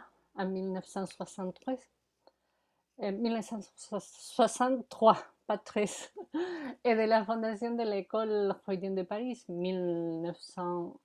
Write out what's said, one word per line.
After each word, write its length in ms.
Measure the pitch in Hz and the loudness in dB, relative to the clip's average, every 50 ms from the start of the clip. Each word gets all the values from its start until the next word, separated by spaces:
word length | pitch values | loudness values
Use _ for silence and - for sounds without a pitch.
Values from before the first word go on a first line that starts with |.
| - - _ _ _ _ _ | -8 -12 _ _ _ _ _
en 120 | - 190 190 | -6 -4 -4
mille 240 | 190 190 190 190 | -2 -2 -4 -4
neuf 140 | 185 185 185 | -4 -6 -8
cent 200 | - - 196 190 | -8 -6 -6 -6
soixante-treize, 840 | 175 - - 190 - - - 190 185 175 - - - 262 254 - _ _ _ _ _ _ _ _ _ _ _ _ _ _ _ _ _ _ _ _ _ _ - | -6 -6 -10 -12 -10 -8 -8 -8 -8 -8 -8 -6 -6 -6 -6 -8 _ _ _ _ _ _ _ _ _ _ _ _ _ _ _ _ _ _ _ _ _ _ -6
euh, 100 | 226 202 | -4 -4
mille 220 | 196 202 233 233 226 | -2 0 0 0 0
neuf 120 | 226 202 | -2 -4
cent 540 | - 240 214 196 - _ - - - - 202 | -6 -8 -10 -10 -12 _ -20 -12 -8 -8 -8
soixante-trois, 1160 | - - - - - - - - 240 214 - - 247 254 262 254 240 - - - - 220 208 - - - - _ _ - | -8 -10 -14 -18 -18 -4 2 4 4 4 4 2 2 2 2 0 -2 -6 -2 6 8 8 8 8 4 -8 -18 _ _ -2
pas 100 | 214 208 | -2 -2
treize, 560 | - - - 220 208 202 - - - - - 415 370 - - | -4 -4 -2 0 0 0 -2 -6 -12 -14 -12 -14 -12 -6 -4
<laughs> 500 | 302 349 370 359 330 302 262 240 - - | -4 -2 -2 -4 -6 -6 -8 -8 -2 2
et 120 | 247 226 | 4 4
de 60 | 220 | 4
la 240 | 220 220 226 220 208 | 6 6 4 4 4
fondation 460 | 208 226 226 220 220 220 196 240 233 240 | 2 0 0 0 -2 -2 -2 -2 -2 -2
de 80 | 233 233 | 0 0
l'école 680 | 220 208 196 185 - - 220 220 220 214 208 202 196 190 190 | 0 0 -2 -2 -2 -2 0 0 2 2 2 2 2 0 -2
freudienne 340 | - - 196 185 180 196 190 | -2 -4 -2 -2 -2 -2 -2
de 80 | 190 180 | -2 -2
Paris, 400 | 180 208 208 240 254 233 - - - | -2 -4 -4 -4 -4 -6 -8 -8 -8
mille 720 | 175 175 175 185 190 185 180 175 170 170 170 170 165 165 | -6 -4 -2 -2 0 0 0 0 0 0 -2 -2 -2 -4
neuf 160 | 165 170 170 - | -4 -6 -6 -8
cent 640 | - - - - 180 180 180 175 170 175 - - _ | -12 -12 -8 -6 -4 -2 -2 -4 -4 -6 -8 -14 _